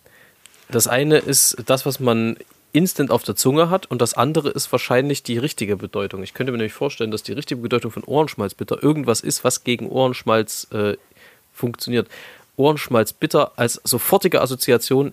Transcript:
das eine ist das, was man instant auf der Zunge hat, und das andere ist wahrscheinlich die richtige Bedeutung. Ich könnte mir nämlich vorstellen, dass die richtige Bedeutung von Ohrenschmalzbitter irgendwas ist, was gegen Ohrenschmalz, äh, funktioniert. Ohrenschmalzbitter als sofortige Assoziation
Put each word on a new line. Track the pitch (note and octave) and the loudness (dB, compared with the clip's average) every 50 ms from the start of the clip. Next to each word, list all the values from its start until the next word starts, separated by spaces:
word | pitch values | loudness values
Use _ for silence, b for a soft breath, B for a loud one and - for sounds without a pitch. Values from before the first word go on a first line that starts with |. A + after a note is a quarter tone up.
| _ b b b b b b b b b b b _ - | _ b b b b b b b b b b b _ -4
das | - A#2 - - | -2 0 0 2
eine | A#2+ B2+ D3 D3+ D#3 C#3 | 2 2 4 4 4 4
ist | - - C#3+ - - - - - A#2 | 4 2 2 2 2 0 0 -2 0
das, | - C3 C3 - | 0 0 0 0
was | C#3 C3 - | -2 -4 0
man | C3 B2 A#2 A2+ A2+ A2+ A2+ - - _ _ _ _ _ | 2 2 2 2 2 -2 -2 -6 -10 _ _ _ _ _
instant | - D3 F#3 F#3 - - C#3+ - | 2 2 2 2 0 0 0 2
auf | A2 A#2+ | 0 0
der | - - G2+ | 0 -2 -4
Zunge | - - C3 C3+ D#3 E3+ E3+ | 0 2 2 4 4 4 4
hat, | F#3 F#3+ - | 2 -2 -2
und | - C3+ A#2+ | -2 -2 0
das | B2 A2+ - | 0 0 2
andere | - A#2+ C#3+ D#3 E3 C#3+ C#3 | 0 0 2 2 0 0 0
ist | - C#3 - - | -2 -4 -4 -2
wahrscheinlich | - B2 - - B2 B2 C#3 C#3+ C#3+ - | -2 -2 0 2 2 2 2 0 -2 -4
die | - - A#2 A#2 | -4 -4 -4 -2
richtige | C3 D3+ - - A2+ G2 G#2 | -2 -4 -4 -4 -2 -2 -2
Bedeutung. | F#2+ G#2 F#2+ - G2+ G2+ F#2+ - G2 | -4 -4 -6 -6 -6 -6 -6 -6 -10
Ich | F#2+ - - | -12 -10 -6
könnte | - C3 C3 | -6 -4 -4
mir | B2 A2+ | -2 -4
nämlich | A2 G#2+ | -4 -4
vorstellen, | - - C#3 C#3+ - - A#2 A2 | -4 -4 -6 -4 -4 -4 -6 -4
dass | A2 A2 | -6 -6
die | - - | -8 -8
richtige | G#2+ C3+ D3+ - C#3+ B2 | -10 -8 -6 -6 -6 -6
Bedeutung | A#2 A2 B2 A#2+ - A#2 | -4 -2 -2 -2 -2 -4
von | - - - | -8 -8 -6
Ohrenschmalzbitter | - A#2+ D3+ D#3 C#3+ - - G#2 G2 - - G#2+ - - - | -2 0 0 0 0 -2 -4 -4 -4 -4 -6 -6 -6 -4 0
irgendwas | - C#3+ D#3 D3+ C3 A#2+ A2 - | 2 2 2 2 2 0 0 0
ist, | - G#2+ - - - | 0 -4 -4 -2 -2
was | B2+ B2+ - - | -2 -2 -2 -2
gegen | B2 B2 A#2 A#2+ - | -2 -2 -2 -2 -4
Ohrenschmalz, | - B2+ C3 B2+ B2 - - A#2 A2 A2+ G#2+ - - - - - | 0 0 0 0 0 -2 0 2 2 2 2 0 -6 -12 -10 -8
äh, | - G#2+ G#2 G#2 - - _ _ b b b b b b b b _ | -4 -2 -2 -2 -2 -4 _ _ b b b b b b b b _
funktioniert. | - - A#2+ A2+ - - - A#2+ A#2 G2+ - B B B B B B B B _ | -6 -6 -6 -6 -6 -6 -2 -2 -2 -2 -2 B B B B B B B B _
Ohrenschmalzbitter | - C3+ D3 D3+ C#3+ - - B2+ A2+ A2 - - - D3+ D3+ - D3+ C#3 - _ | 2 2 2 2 0 -2 0 2 2 2 2 -2 -6 -2 2 2 2 2 2 _
als | - A#2+ A#2 - - - | -2 -2 -2 -2 -4 -4
sofortige | - B2 A#2+ - - F#3+ G3 - F3 - - | -2 -2 -2 2 2 2 4 4 4 2 2
Assoziation | - B2 C3 B2 - - A#2+ A2+ - - C3 C3+ C#3+ C#3 | 2 0 -2 -2 2 2 2 2 4 2 2 2 2 0